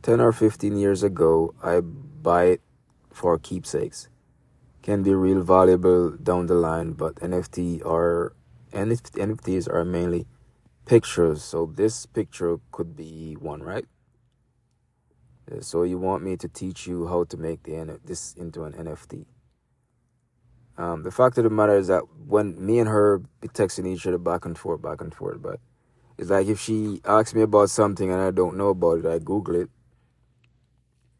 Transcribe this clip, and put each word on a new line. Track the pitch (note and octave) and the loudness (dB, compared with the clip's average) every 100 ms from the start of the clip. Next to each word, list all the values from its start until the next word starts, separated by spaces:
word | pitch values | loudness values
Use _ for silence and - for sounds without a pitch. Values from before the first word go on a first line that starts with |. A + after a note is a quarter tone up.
Ten | - A#2 | 4 4
or | A#2+ | 4
fifteen | A2 A2 - G#2 G2+ | 4 2 2 -2 0
years | G2+ F#2+ | 2 2
ago, | G2+ F2+ E2 E2 E2 - | 0 2 4 4 2 -4
I | - F2 | 0 0
buy | E2+ D2 - - F2 F2 F2+ F2 | 0 -12 -18 -4 2 4 4 2
it | _ _ _ _ _ | _ _ _ _ _
for | - F2+ D#2+ | -6 -2 -2
keepsakes. | - F#2 - - - - - _ _ _ _ _ _ _ | -2 -10 -6 -6 -6 -10 -20 _ _ _ _ _ _ _
Can | - G#2 | -4 0
be | F#2+ | 2
real | F#2+ F#2 F#2+ | 4 4 2
valuable | F2 F#2 F#2 F2+ F#2 F2+ F2 | 6 8 8 8 6 4 2
down | - - F2+ F2 | -2 -2 0 2
the | F2+ | 2
line, | E2 D#2+ E2 | 2 -2 -4
but | D2+ D#2 - | -6 -8 -6
N | F2 | -4
F | F2+ F2+ | -4 -6
T | - F2 E2+ | -6 -4 -4
are, | - E2 E2+ E2+ F2 _ _ - - | -2 0 2 0 -4 _ _ -20 -12
N | - G#2 | -6 -2
F | A#2 | -2
T, | - - | -4 -6
N | G2 | -4
F | A2 | -4
Ts | - F#2 E2 | -4 -4 0
are | F2 | -2
mainly | E2+ F2 F2 F2 - _ _ _ _ _ - | 0 -2 -2 -4 -6 _ _ _ _ _ 4
pictures, | A#2 - - E2+ D2+ | 4 4 0 2 2
so | - E2 E2 | -4 -4 -4
this | D#2 G#2+ A2+ - | 0 -2 -2 -10
picture | - G#2 - F2 E2+ _ | -8 -8 -4 -4 -4 _
could | - E2+ - | -12 -12 -10
be | D#2+ D#2+ D#2+ C#3+ | -16 -14 -14 -12
one, | - D2 | -12 -12
right?" | D#2+ G2 - _ _ _ _ _ _ _ _ _ _ _ _ _ _ _ - | -10 -10 -12 _ _ _ _ _ _ _ _ _ _ _ _ _ _ _ -16
Uh, | - | -14
"So | - E2+ | -6 -2
you | F2+ F2+ | -2 -2
want | F#2 - | -4 -4
me | F#2+ F#2 | -6 -8
to | E2+ | -10
teach | - F#2 F2 - | -10 -10 -10 -10
you | F2+ E2+ | -8 -4
how | F2 F2 | -2 -4
to | D#2 | -6
make | D#2+ D#2+ | -8 -10
the | - D#2+ | -10 -12
N-, | D#2+ D2 - | -12 -14 -14
this | F2+ - - | -14 -14 -14
into | E2+ - | -14 -12
an | D#2 D2 | -14 -12
N | D#2+ | -12
F | D#2 - | -14 -16
T?" | - - _ _ _ _ _ _ _ _ _ _ _ _ _ _ - | -18 -18 _ _ _ _ _ _ _ _ _ _ _ _ _ _ -10
Um, | F2 E2 | -8 -6
the | F2 | -8
fact | - B2+ B2 | 2 2 4
of | |
the | A2+ | 2
matter | A2 G#2+ G2+ | 4 4 4
is | F#2 | 4
that | F#2 - - - | 0 0 -16 0
when | G#2 G#2 E2+ F#2+ | 0 0 -6 0
me | A#2 | 2
and | A2 | 2
her | G#2+ G#2 G2 - _ | 4 4 2 -2 _
be | - | -14
texting | - G2 - F#2 | -2 -2 -2 -6
each | F2+ F#2+ | -4 -2
other | F2+ | -2
back | F2 F2 - | -2 -4 -6
and | E2 | -10
forth, | - D#2 | -8 -8
back | D#2+ D2+ | -8 -10
and | D#2 | -12
forth, | - - - | -10 -10 -10
but | - - _ _ _ _ _ - | -12 -12 _ _ _ _ _ -14
it's | F2 | 0
like | G2 G2 | 0 2
if | G#2+ | -2
she | - A2 G#2+ G2 - | -2 -4 -4 -6 2
asks | G#2+ G#2+ A2+ | 2 2 2
me | |
about | G#2+ G#2 G2+ | 4 6 4
something | - G#2 G2 F#2+ | 4 0 0 -2
and | F#2 | 0
I | F#2+ | 0
don't | F#2 F2+ F#2 | 0 0 0
know | G2+ | -2
about | F#2 E2+ E2 | 2 2 0
it, | D#2+ | -2
I | E2 | -4
Google | D#2+ G2+ F#2 F2 | -2 -4 -2 -4
it | F2+ _ _ _ _ _ _ _ _ _ _ _ _ _ _ _ | -4 _ _ _ _ _ _ _ _ _ _ _ _ _ _ _